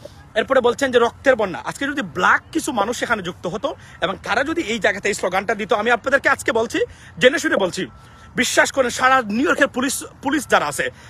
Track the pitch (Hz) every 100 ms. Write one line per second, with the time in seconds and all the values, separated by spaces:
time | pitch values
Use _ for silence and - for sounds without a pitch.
0 | - - - - - 262 240 233 277 240
1 | 226 - 269 247 202 139 160 - 277 285
2 | 196 170 190 277 - 330 - 240 196 -
3 | 247 220 175 - 180 208 294 - - -
4 | 170 190 - 202 277 330 208 226 214 196
5 | 202 196 196 185 202 220 214 220 220 240
6 | 269 269 302 269 - 226 233 330 480 -
7 | - - 247 302 311 277 190 185 151 -
8 | - - - - 247 - 294 277 247 -
9 | 262 262 214 214 320 285 285 247 262 -
10 | - - 269 294 - 196 151 143 131 -